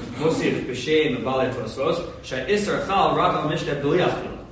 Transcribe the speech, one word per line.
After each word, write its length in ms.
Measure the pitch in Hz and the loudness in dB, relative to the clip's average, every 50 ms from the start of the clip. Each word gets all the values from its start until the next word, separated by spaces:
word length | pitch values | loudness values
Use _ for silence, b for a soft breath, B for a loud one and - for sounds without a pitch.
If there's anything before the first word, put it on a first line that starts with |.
| - - - | -6 -8 -6
Mosif, 500 | - 147 165 160 - 165 139 123 - - | 0 2 2 2 4 2 2 0 0 -2
B'Shem, 560 | - 120 120 - 156 156 156 151 143 127 117 - | -4 -6 -6 0 2 4 4 4 2 0 -2 -2
Bale 300 | 127 123 127 - - - | 0 0 0 0 0 -2
Tosos. 580 | 127 113 110 - - - - - - - - - - - | -4 -6 -6 -4 -2 0 0 0 0 -2 -6 -10 -14 -10
Sha'isar 640 | - 131 131 - 185 208 202 - - 143 135 - | -8 -6 -6 0 0 2 2 2 0 0 -2 -2
Chal, 280 | 185 196 190 170 - - | 0 2 4 4 4 4
Rak 200 | 151 170 175 151 | 2 2 2 2
Al 160 | 156 151 151 | 0 0 -2
Mishta, 320 | 156 - - 156 143 - 143 | -2 -2 -2 -4 -4 -2 0
B'Liachila. 560 | 143 165 185 - - - - - - - - - - | 2 4 4 4 2 0 -2 -6 -8 -10 -12 -14 -16